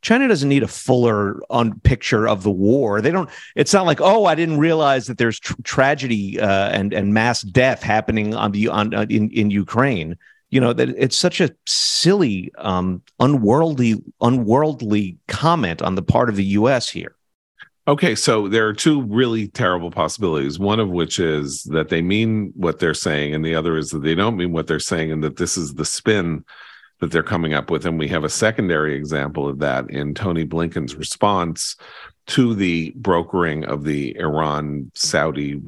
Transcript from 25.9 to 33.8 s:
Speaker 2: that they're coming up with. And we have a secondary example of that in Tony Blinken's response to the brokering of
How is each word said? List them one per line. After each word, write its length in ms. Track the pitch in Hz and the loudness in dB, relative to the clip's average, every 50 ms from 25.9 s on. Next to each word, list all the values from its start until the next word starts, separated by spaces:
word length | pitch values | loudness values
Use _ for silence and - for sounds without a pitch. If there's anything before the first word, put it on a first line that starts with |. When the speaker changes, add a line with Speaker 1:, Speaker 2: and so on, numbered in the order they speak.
| - - - - 110 104 90 85 80 71 71 _ - - - - - - _ _ _ _ | -6 -4 0 0 0 0 0 -2 -4 -6 -8 _ -20 -20 -20 -20 -20 -20 _ _ _ _
Speaker 2:
that 100 | - 80 | -8 -2
they're 120 | - 82 78 | -2 -2 -2
coming 300 | - - 85 85 78 76 | 0 -2 -2 -2 -2 -2
up 160 | 76 - - | -2 -2 -2
with. 160 | 82 78 78 | -4 -2 -2
And 140 | 87 82 80 | -2 -4 -2
we 100 | 78 73 | -4 -2
have 160 | - 82 76 | -2 -2 -4
a 60 | 78 | -4
secondary 680 | - - 110 107 113 - 113 92 85 76 76 76 73 | -2 0 0 0 0 0 -2 0 0 0 0 -2 -2
example 500 | 69 73 73 80 73 69 71 76 73 69 | -4 -6 -6 -4 -4 -4 -4 -6 -6 -4
of 120 | 71 69 69 | -4 -4 -2
that 320 | 76 71 65 67 67 - | -2 -2 -2 -2 -4 -6
in 240 | - 69 73 73 73 | -6 -6 -6 -6 -6
Tony 300 | - - 95 85 82 80 | -4 -4 -2 -2 -2 -4
Blinken's 520 | 71 78 82 85 82 82 90 76 64 - | -4 -2 -4 -4 -2 -4 -6 -8 -8 -8
response 800 | 76 78 - - - - 104 101 92 87 85 82 - - - - _ - - - - - - _ _ _ - | -10 -10 -10 -4 0 0 2 2 0 -2 -2 -4 -6 -8 -8 -8 _ -16 -20 -20 -20 -20 -20 _ _ _ -4
to 260 | - - 127 120 113 | 0 2 2 2 2
the 400 | 101 98 90 85 82 82 78 - | 0 0 0 0 0 -2 -4 -8
brokering 680 | - 117 101 90 85 85 - - 92 87 82 76 76 78 | -8 -2 0 0 0 0 -2 -2 -2 0 0 -2 -4 -4
of 180 | - 62 76 | -6 -6 -6